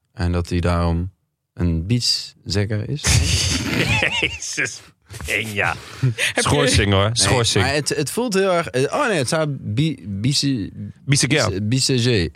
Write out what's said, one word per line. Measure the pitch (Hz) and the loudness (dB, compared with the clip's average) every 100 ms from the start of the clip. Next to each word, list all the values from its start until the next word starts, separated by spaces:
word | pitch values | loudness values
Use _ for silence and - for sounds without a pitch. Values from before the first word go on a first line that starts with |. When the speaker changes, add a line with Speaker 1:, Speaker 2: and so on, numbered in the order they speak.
| _ | _
Speaker 1:
En | - 87 | -4 -2
dat | 87 82 | 0 0
hij | 90 | 0
daarom | 87 87 85 85 92 - _ _ _ - | 0 2 2 0 -2 -8 _ _ _ -4
een | 87 82 87 | 0 0 0
beachzekker | 120 - - - - - 101 101 104 - | 0 0 -2 -6 -14 -4 -2 0 -2 -4
is. | 147 | -4
Speaker 2:
<laughs> | - - - - - - - - - 855 - 932 | 2 4 4 0 0 -2 -2 -2 0 0 0 0
Jezus. | - - - - 127 - - _ _ - - 107 110 | -2 -4 -8 -6 -6 -8 -18 _ _ -14 -6 -4 -4
Ja. | 101 87 80 - - | -2 0 -2 -8 -2
Speaker 3:
Heb | 131 110 - - | -2 0 -2 -2
je | |
Speaker 2:
Schorsing, | - 143 247 - 101 | 0 2 4 4 4
hoor. | 98 | 4
Speaker 1:
Nee, | 101 120 | 2 2
Speaker 2:
Schorsing. | - 131 113 104 | 2 2 2 2
Speaker 1:
maar | 127 | 2
het, | 147 139 | 0 0
het | 143 143 | -2 -2
voelt | - 247 | -2 0
heel | 190 190 | 2 2
erg, | 175 160 | 2 0
eh, | 127 139 | -2 0
oh | 240 277 | 0 0
nee, | 180 | 0
het | 127 | 0
zou | 160 156 135 | 0 -2 -4
bi-, | 107 107 156 - 98 | -4 0 0 -2 -8
bice-, | 98 120 139 143 127 87 90 101 - - | -4 0 0 0 -2 -4 -8 -12 -12 0
Speaker 2:
Biceguer. | 143 143 147 110 | 2 4 2 2
Speaker 1:
bice-, | 98 | 0
biceger | 107 131 127 131 120 113 82 | 0 0 2 2 2 2 0